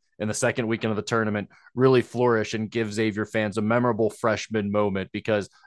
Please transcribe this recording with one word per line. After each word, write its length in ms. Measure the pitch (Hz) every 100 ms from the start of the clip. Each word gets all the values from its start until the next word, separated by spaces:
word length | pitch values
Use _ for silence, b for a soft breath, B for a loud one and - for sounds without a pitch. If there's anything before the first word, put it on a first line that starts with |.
| _ -
in 80 | 107
the 80 |
second 320 | 104 120 113 110
weekend 240 | 113 113
of 60 | 107
the 60 |
tournament 480 | 104 117 107 104 95 b b 120
really 260 | 131 127
flourish 520 | 113 117 123 113 107
and 160 | 110 107
give 220 | 113 110
Xavier 340 | 104 110 101 107
fans 300 | 113 107 98
a 60 |
memorable 480 | 107 120 123 110 110
freshman 640 | - 117 104 - 110 101
moment, 380 | 104 104 95 92
because 360 | 104 104 104 95 b